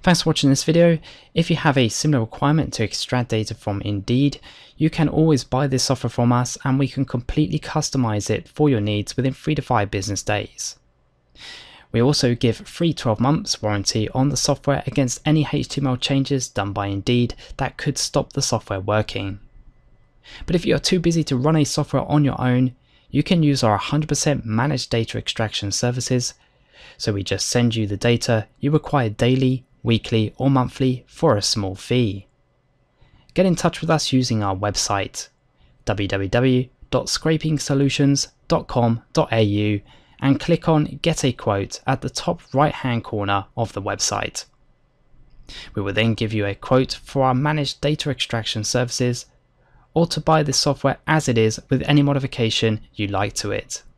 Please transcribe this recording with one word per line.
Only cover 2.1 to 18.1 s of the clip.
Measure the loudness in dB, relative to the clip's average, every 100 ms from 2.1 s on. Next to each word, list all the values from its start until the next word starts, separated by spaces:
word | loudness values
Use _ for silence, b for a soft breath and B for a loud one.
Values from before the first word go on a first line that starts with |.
| 2
requirement | 0 -2 2 2 0
to | -2
extract | -4 -4 -4 -2 0
data | -2 -4 -6
from | -6 -4
Indeed, | -4 -4 0 2 2 -2 B B B B
you | -2
can | 2 0
always | 4 4 4
buy | 2 -2 0
this | 0
software | 0 -2 -2
from | 2 2
us | 4 0 -4
and | -2 0
we | 0
can | -2
completely | -4 -4 -4 -2 0 -2
customize | -4 -4 -2 -2 0 -2 -2
it | -4 -4
for | 0 2
your | 2
needs | 0 -2 -4 -2
within | -2
three | -2 -4 -4
to |
five | 0 0 0
business | -4 -4 -6
days. | -2 -4 -4 -10 -12 -12 _ _ _ _ _ -20 B B B B B
We | 2
also | 2 4 2 2
give | 0 0
free | -8 -2 -2
twelve | 0 -2 0
months | 2 0 -2 -4
warranty | -2 -2 -2 -2 -2
on | 0 0
the | 0
software | -2 -2 0 -2 -2
against | -2 -2 -2 2
any | 2 2
H | -2 -4
T | -2
M | -2
L | -2
changes | 0 0 0 -2 -2
done | -4 -4
by | -4 -4
Indeed | -4 2 2 2 -4 B -8
that | -8 -4
could | -4 -4
stop | -2